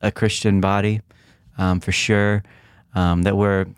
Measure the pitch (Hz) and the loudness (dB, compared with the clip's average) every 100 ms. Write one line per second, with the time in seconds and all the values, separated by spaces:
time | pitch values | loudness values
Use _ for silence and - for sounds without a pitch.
0 | 104 - 110 - 110 98 95 101 104 107 | -6 -2 -2 0 0 2 2 0 -2 -4
1 | - _ _ _ _ - 92 90 - - | -8 _ _ _ _ -4 0 0 -2 -4
2 | - 104 104 104 - - _ _ _ 92 | 0 2 2 -2 -6 -16 _ _ _ -2
3 | 90 87 95 98 101 98 92 | 0 2 0 2 2 0 -2